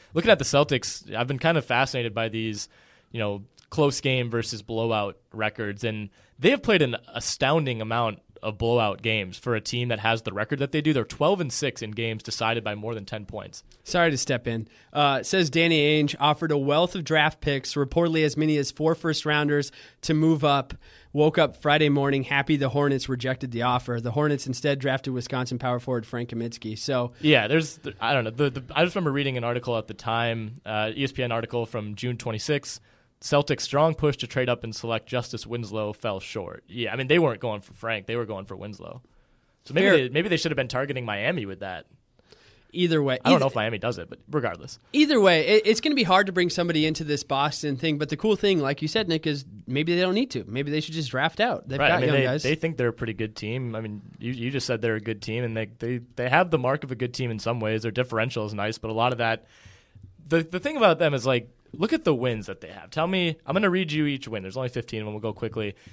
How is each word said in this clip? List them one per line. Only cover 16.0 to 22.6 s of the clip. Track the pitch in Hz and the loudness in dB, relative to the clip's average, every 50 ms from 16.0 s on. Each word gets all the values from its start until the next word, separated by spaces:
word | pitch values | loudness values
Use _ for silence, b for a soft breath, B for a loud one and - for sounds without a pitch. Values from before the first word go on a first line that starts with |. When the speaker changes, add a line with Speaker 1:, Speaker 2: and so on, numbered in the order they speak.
| 147 | 2
Speaker 2:
Ainge | 143 - - | 2 0 2
offered | 139 151 151 - 165 160 151 | 2 2 2 2 0 0 0
a | 147 | 0
wealth | 135 139 147 156 175 180 - | 2 2 2 2 2 2 0
of | 196 160 | -6 -4
draft | - 160 156 147 156 151 - | 0 2 4 4 2 0 -2
picks, | - 147 143 135 - - - | -2 -2 -2 -2 -4 -4 -2
reportedly | 147 143 123 - 165 170 170 160 160 156 | -2 -2 0 2 2 2 4 4 2 2
as | 151 - | 2 2
many | 147 156 156 151 147 | 2 2 2 2 2
as | 139 139 | 0 -2
four | - - 151 160 165 | -4 -2 0 0 0
first | 160 - 165 156 - - | 0 0 -2 -2 -2 0
rounders, | 151 151 151 151 147 147 143 143 - B B B B B B - | 0 2 2 2 2 2 0 0 -2 B B B B B B -2
to | - 160 | 0 2
move | 156 156 160 165 147 135 | 4 6 4 4 4 4
up. | 147 143 139 127 - - b b b b b b b b | 4 4 2 0 -4 -10 b b b b b b b b
Woke | 143 151 156 156 - | 4 4 4 6 4
up | 160 147 - | 4 4 2
Friday | - - 151 143 156 151 147 | -2 0 2 4 6 6 4
morning | 143 143 139 139 139 139 131 | 4 4 2 2 2 0 0
happy | - 143 139 139 - 156 | 0 0 0 2 2 2
the | 143 | 2